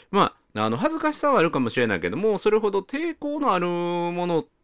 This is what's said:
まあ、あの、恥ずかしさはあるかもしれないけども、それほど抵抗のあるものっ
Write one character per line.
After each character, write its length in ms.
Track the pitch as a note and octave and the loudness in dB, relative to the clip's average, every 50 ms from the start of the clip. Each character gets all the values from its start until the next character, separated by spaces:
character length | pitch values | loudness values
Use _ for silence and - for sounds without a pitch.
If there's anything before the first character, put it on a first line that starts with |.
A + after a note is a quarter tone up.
| - - | -12 -2
ま 240 | - G3+ F3+ - - _ _ _ - | 2 2 2 2 0 _ _ _ -6
あ、 80 | G#2+ G#2+ | -2 -2
あ 40 | A2 | 0
の、 80 | A2+ | 0
恥 200 | B2+ G#3+ D#4+ D#4+ | 0 0 -2 -2
ず 40 | D#4 | 0
か 140 | D4+ D4+ D4+ | -2 -2 -2
し 20 | |
さ 140 | - - D4 | 0 0 2
は 100 | C4+ G#3 | 4 4
あ 20 | D#3+ | 4
る 80 | E3 | 2
か 100 | D3 C#3+ | 2 0
も 100 | B2+ A2+ | -2 0
し 100 | - B2+ | 0 0
れ 60 | A#2+ | 0
な 80 | A2 G2+ | 2 0
い 60 | E2+ | 0
け 100 | D#2+ F2 | -2 -2
ど 80 | G2 D3 | -2 0
も、 180 | G3+ A3 G#3 | 0 0 0
そ 140 | F3+ - G#3+ | 2 2 2
れ 80 | G#3 A3 | 2 4
ほ 120 | G#3+ G#3 | 2 2
ど 100 | G3 G3 | -2 -2
抵 360 | G3 - - C#4+ E4 E4+ D#4 | -6 -4 -6 -6 -4 -6 -6
抗 240 | - - D4 D4 D#4 | -6 -6 -6 -4 -2
の 140 | C#4+ B3 G3 | 0 0 0
あ 40 | F3+ | 2
る 80 | F3 | 0
も 600 | F3 F3 F3 F3 F3 F3 F3 E3+ F3 F3 F3 F3 | 0 -2 -2 -2 -2 -2 -2 -2 -2 -2 -2 -2
の 140 | F3 E3+ D#3+ | 0 0 0
っ 60 | - _ _ _ | -2 _ _ _